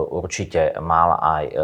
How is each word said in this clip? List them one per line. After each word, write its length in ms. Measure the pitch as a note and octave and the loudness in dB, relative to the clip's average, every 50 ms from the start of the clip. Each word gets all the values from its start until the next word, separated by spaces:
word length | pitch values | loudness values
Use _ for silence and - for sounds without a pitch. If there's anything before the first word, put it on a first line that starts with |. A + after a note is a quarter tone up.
| D#2+ - | -2 -2
určite 640 | C#2+ F2 F2 F2 - - G2 E2 - F2 D#2+ D#2 - - | -4 -6 -6 -6 -6 -6 -6 -2 0 0 0 0 0 -4
mal 340 | D#2 E2 E2 E2 E2+ F2 D#2+ | -2 0 2 4 4 4 2
aj, 300 | - - D#2 D#2+ D2+ D2+ C2+ | 2 2 0 0 0 -2 -4
e, 80 | - - | -2 -2